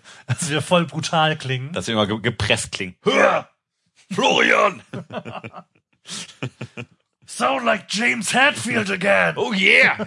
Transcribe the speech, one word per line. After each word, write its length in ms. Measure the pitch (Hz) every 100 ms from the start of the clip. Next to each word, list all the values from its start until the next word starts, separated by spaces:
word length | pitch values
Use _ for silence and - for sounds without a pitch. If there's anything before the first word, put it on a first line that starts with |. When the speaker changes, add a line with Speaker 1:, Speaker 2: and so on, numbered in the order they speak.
| -
Speaker 1:
<laughs> 120 | - -
Speaker 2:
dass 240 | 123 156
wir 100 | 151
voll 240 | - 180 160
brutal 500 | 160 - 165 156 151
klingen. 360 | 131 127 139
Speaker 1:
Dass 140 | 175 117
wir 80 |
immer 120 | 110 98
ge-, 140 | 110
gepresst 520 | 113 113 104 - -
klingen. 240 | - 98 -
Hör! 460 | - - - - - _ _ _ _ _ _
Florian! 720 | 185 254 - - - 208 - -
<laughs> 680 | 196 - 240 117 110 113 - - _ _ _ - - - - 131 - 123 - - _ _ _ -
Speaker 2:
Sound 380 | - 247 269
like 220 | 233 214 -
James 440 | 196 240 247 175
Hetfield 580 | 240 277 - 233 233 196
again! 440 | 190 202 196 175 156
Speaker 1:
Oh 160 | 240
yeah! 540 | 190 190 247 247 185